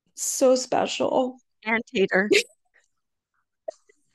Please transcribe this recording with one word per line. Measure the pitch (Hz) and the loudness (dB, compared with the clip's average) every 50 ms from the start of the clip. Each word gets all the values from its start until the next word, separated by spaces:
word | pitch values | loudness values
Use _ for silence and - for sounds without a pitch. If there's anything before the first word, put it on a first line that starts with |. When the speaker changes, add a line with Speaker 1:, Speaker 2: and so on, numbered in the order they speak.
| _ _ _ | _ _ _
Speaker 1:
so | - - - - - 277 254 262 | -10 -8 -6 -2 2 4 4 4
special. | 254 - - - - - - - - - - - - 254 254 254 - _ _ _ _ - | 2 0 -2 -2 -2 -2 -2 -2 -4 -2 0 0 0 -2 -2 -6 -12 _ _ _ _ -6
Speaker 2:
And | 220 226 226 - - 254 | -4 -4 -4 -4 -4 -2
Tater. | 190 190 - - 185 208 214 392 | -2 0 2 2 0 2 2 2
Speaker 1:
<laughs> | 427 - - _ _ _ _ _ _ _ _ _ _ _ _ _ _ _ _ _ _ _ _ _ _ _ - - _ _ _ _ _ _ _ | 2 2 -2 _ _ _ _ _ _ _ _ _ _ _ _ _ _ _ _ _ _ _ _ _ _ _ -16 -16 _ _ _ _ _ _ _